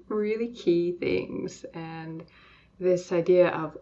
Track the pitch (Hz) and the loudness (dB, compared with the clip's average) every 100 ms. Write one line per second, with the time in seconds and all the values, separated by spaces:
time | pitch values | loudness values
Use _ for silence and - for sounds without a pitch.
0 | - 214 208 220 233 - - 170 175 175 | -6 -2 0 -2 -4 -2 2 2 2 -2
1 | - 185 - - 185 - - 170 160 160 | -2 -2 -2 -6 -8 -10 -14 -12 -12 -10
2 | 160 160 170 _ - - _ - 180 180 | -12 -12 -16 _ -20 -20 _ -2 0 0
3 | - 175 170 180 170 160 156 - | 0 0 6 6 6 2 -6 -10